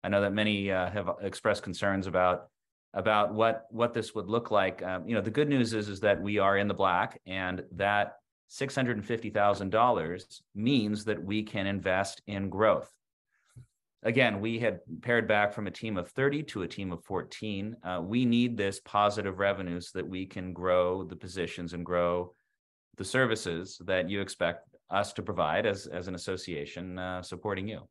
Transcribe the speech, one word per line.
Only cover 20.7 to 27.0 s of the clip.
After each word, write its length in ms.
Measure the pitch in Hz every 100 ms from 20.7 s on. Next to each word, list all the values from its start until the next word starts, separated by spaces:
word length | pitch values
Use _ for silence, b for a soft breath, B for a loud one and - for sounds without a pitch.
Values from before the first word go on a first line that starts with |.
| 90 90 92
the 120 | 87 85
positions 580 | 92 87 82 - 87
and 100 | 87
grow 480 | 85 87 87 87 90 b b b _ _ _ -
the 40 | 95 131
services 640 | 127 107 92 82 95 - 90
that 240 | 92 87
you 100 | 98
expect 480 | 95 - 85 87 _ _ _
us 240 | 95 104
to 80 | -
provide 420 | 104 90 76 85 110
as, 140 | 92 -
as 200 | 87 90
an 80 |
association, 840 | 90 - 92 - 80 73 - 92
uh, 240 | 90